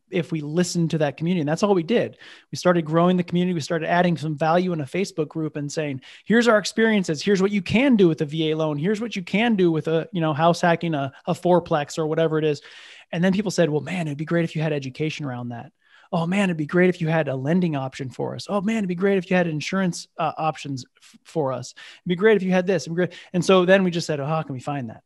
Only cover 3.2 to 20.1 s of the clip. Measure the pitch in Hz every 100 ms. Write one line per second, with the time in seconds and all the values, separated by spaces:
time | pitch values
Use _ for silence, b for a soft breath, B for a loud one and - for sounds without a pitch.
3.2 | 175 175 180 170 - 170 160 170 180 151
4.2 | 156 147 160 175 185 165 139 175 196 -
5.2 | 147 165 156 151 143 165 147 131 B B
6.2 | B 226 233 208 175 - 220 214 180 147
7.2 | 202 196 196 208 175 214 277 226 175 156
8.2 | 147 160 156 156 156 147 175 208 233 202
9.2 | 170 196 240 208 175 156 160 160 156 180
10.2 | 156 143 170 175 175 165 170 147 135 B
11.2 | - 160 180 175 170 160 143 - 156 156
12.2 | 160 156 156 147 B B B B B 175
13.2 | 190 190 208 175 160 147 135 180 156 143
14.2 | 156 170 165 156 160 147 135 127 156 -
15.2 | 143 123 120 120 143 _ b b b 175
16.2 | 165 196 196 160 147 180 180 170 156 160
17.2 | 143 131 139 185 175 139 131 - 127 -
18.2 | 131 127 - 202 196 226 190 175 196 196
19.2 | 175 185 175 151 - 190 185 170 -